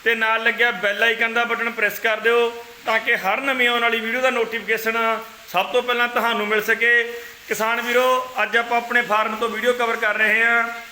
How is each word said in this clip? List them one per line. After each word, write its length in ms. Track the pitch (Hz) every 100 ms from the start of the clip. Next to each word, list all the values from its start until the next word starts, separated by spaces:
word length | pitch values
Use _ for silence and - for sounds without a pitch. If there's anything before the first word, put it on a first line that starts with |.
ਤੇ 120 | 226 226
ਨਾਲ 280 | 220 226
ਲੱਗਿਆ 280 | 226 220 240
ਬੈਲ 320 | 233 202 208
ਆਈਕਨ 300 | 226 226 226
ਦਾ 100 | 226
ਬਟਨ 280 | 233 226 233
ਪ੍ਰੈਸ 280 | 226 208 202
ਕਰ 200 | 226 214
ਦਿਓ 460 | 214 240 233 233 - - -
ਤਾਂ 140 | 220
ਕਿ 160 | 233 233
ਹਰ 260 | 185 220
ਨਵੀਂ 260 | 277 254 247
ਆਉਣ 140 | 240
ਵਾਲੀ 180 | 233 226
ਵੀਡੀਓ 220 | 220 247
ਦਾ 80 | 254
ਨੋਟੀਫਿਕੇਸ਼ਨ 880 | 240 226 226 196 220 220 226 226 220 - - -
ਸਭ 140 | 175 196
ਤੋਂ 180 | 247
ਪਹਿਲਾਂ 240 | 247 240 240
ਤੁਹਾਨੂੰ 400 | 240 226 220 208
ਮਿਲ 140 | 214
ਸਕੇ। 420 | 208 220 233 240 233 - - - -
ਕਿਸਾਨ 340 | 208 220 233
ਵੀਰੋ, 520 | 240 240 254 254 254 -
ਅੱਜ 140 | 214 226
ਆਪਾਂ 200 | 233 240
ਆਪਣੇ 240 | 233 240
ਫਾਰਮ 340 | 190 208 220 220
ਤੋਂ 140 | 233
ਵੀਡੀਓ 240 | 214 233
ਕਵਰ 220 | 240 233 226
ਕਰ 200 | 220 214
ਰਹੇ 280 | 214 214
ਹਾਂ। 260 | 233 233 233 233 -